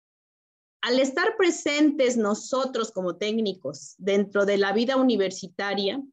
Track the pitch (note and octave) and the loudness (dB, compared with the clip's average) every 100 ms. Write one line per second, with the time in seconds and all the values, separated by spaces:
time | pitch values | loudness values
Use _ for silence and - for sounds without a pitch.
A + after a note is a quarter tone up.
0 | _ _ _ _ _ _ _ _ A3 C4 | _ _ _ _ _ _ _ _ 0 2
1 | C4+ C4+ G4 A4+ F4+ - D4+ D4 D4+ D4 | 2 0 0 2 2 0 0 2 2 4
2 | B3 A#3 G#3 G#3 - C4 C4 B3+ A3 F#3+ | 2 2 0 -2 -2 -2 -2 -4 -6 -4
3 | F#3 E3+ G#3 A3+ G#3 F#3 C3 D3+ - - | -6 -4 -4 -2 -2 -4 -8 -10 -16 -8
4 | F#3 G3+ G3+ G3+ G3+ G3+ G3+ G#3 A#3+ C4+ | 0 0 2 0 2 2 2 2 2 2
5 | C4 G#3 F#3+ F#3+ F#3 - G3+ G3+ G3 C4 | 2 2 0 -4 -12 -8 -4 -2 -2 -4
6 | C#4 | -8